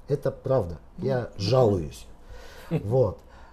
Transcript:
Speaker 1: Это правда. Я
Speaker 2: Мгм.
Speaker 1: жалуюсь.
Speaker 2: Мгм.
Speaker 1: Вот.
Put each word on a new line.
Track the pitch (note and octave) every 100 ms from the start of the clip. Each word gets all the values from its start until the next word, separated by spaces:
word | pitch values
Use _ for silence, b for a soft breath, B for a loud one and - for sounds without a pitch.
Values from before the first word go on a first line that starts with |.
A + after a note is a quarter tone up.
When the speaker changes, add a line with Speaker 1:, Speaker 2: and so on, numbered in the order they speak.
| -
Speaker 1:
Это | C#3+ C#3
правда. | - B2+ C3 F2+ D#2 - -
Я | B2 B2+
Speaker 2:
Мгм. | A2 -
Speaker 1:
жалуюсь. | G2+ C3 A#2 G2 D2 - - - B B B B B
Speaker 2:
Мгм. | D#3+
Speaker 1:
Вот. | G2+ C3 G#2+ - - B B